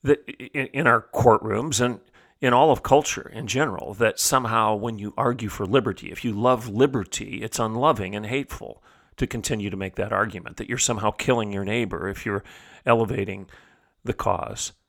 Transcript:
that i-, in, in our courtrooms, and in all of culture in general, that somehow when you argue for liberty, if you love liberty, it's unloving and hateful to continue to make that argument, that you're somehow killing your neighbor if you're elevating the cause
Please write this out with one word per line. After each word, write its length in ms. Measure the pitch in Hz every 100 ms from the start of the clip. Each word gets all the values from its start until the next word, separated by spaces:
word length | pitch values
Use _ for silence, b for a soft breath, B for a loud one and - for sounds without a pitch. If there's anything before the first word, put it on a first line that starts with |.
that 220 | 131 147 -
i-, 60 | - 123
in, 120 | 147 131
in 180 | 135 151
our 200 | 117 -
courtrooms, 720 | - 120 107 110 101 151 117
and 160 | 123 113 _ b b b
in 140 | 127
all 180 | 123 156
of 100 | 131
culture 460 | - 135 147 - -
in 180 | 110 107
general, 460 | 120 151 95 55
that 260 | 98 113 -
somehow 560 | - 135 120 113 107
when 240 | 107 117 110
you 140 | 101 -
argue 320 | 123 127 104
for 160 | - 98
liberty, 440 | 131 110 92 -
if 140 | -
you 80 | 123
love 340 | 101 123 127 117
liberty, 760 | 101 139 131 92 - 104 113
it's 160 | 107 -
unloving 580 | 110 113 147 104 95 104
and 80 |
hateful 580 | 107 131 135 - - - b b b -
to 100 | 127
continue 420 | 120 - 110 101
to 80 | 95
make 200 | 95 -
that 180 | 101
argument, 420 | 98 107 101 - 87
that 100 | -
you're 120 | 117
somehow 320 | - 117 107
killing 420 | - - 120 104
your 120 | 98
neighbor 440 | 98 113 110 85 92
if 160 | 98
you're 200 | 110 101 B B B B -
elevating 600 | 117 110 - 101 98 95 b b b b b
the 120 | -
cause 580 | - - 98 - 101 - _